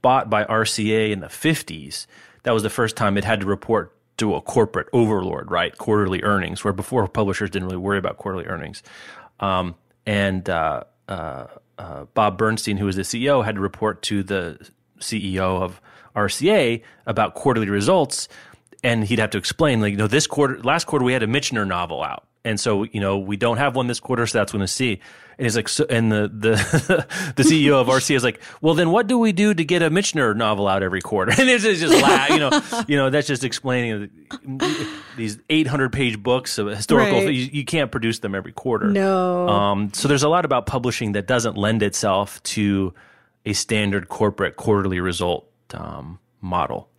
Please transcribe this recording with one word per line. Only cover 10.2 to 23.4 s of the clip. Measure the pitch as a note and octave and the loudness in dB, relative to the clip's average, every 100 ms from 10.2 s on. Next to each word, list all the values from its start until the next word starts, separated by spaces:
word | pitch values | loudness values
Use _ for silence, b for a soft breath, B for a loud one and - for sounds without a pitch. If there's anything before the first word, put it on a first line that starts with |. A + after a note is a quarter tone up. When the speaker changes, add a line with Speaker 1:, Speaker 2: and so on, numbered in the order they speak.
| G2 F#2+ F#2 | 0 -2 -2
Speaker 1:
uh, | E2+ D#2+ C2 - _ - | -2 -2 -4 -10 _ -12
uh, | F#2+ D#2+ C2 A#1 - _ - | -10 -8 -12 -14 -20 _ -18
uh, | F2 C#2 - | -14 -14 -6
Bob | - G#2 F#2+ | 0 0 0
Bernstein, | A2 A2 - G2 | -2 -2 -4 -2
who | G2+ | -2
was | F#2+ | -2
the | |
C | F#2 A#2 C3+ | -4 -2 0
E | |
O, | C#3 | 2
had | A2 G#2 | 0 -4
to | |
report | F#2+ - G#2+ - | -6 -4 -4 -4
to | - G2+ | -4 -4
the | F#2+ G2 F2 D2 - _ _ _ | -2 -4 -4 -12 -20 _ _ _
C | - A2 G2+ | -8 -6 -4
E | F#2 | -2
O | F#2 F#2 | 0 0
of | F#2 F2+ B B B G#2+ | -4 -8 B B B -2
R | G2+ | -2
C | - D#3+ | 0 2
A | G#3 B2 A#2 B B - | 4 2 -2 B B -6
about | A2 G#2 | 0 -2
quarterly | - C#3 A2+ G2+ | 0 0 2 2
results. | G2+ A2 F#3 C#3 - - B B B _ - | 0 4 2 2 -4 -10 B B B _ -4
And | B2 A#2 | 0 0
he'd | G2+ A2+ | 0 0
have | G#2+ | 0
to | G#2 | -2
explain, | - - D#3 A#2 | -6 0 2 4
like, | G#2 | 0
you | G2+ | 2
know, | G#2+ | 2
this | - - | 2 0
quarter, | - C#3 B2+ | 2 0 2
last | A#2 E3 - | 0 0 0
quarter | D3 B2+ | 0 2
we | |
had | B2+ | 0
a | G#2+ | 0
Michener | C3+ - A#2 G2 | 0 -2 -2 -2
novel | F2 F2 D#2 | -2 -4 -6
out. | D2+ - _ _ | -6 -8 _ _
And | A2+ G#2 | -6 -2
so, | A#2+ G2+ | 0 0
you | A2+ G#2+ | -2 -2
know, | G2 G2 | 0 -2
we | G2 | -2
don't | G2+ | -2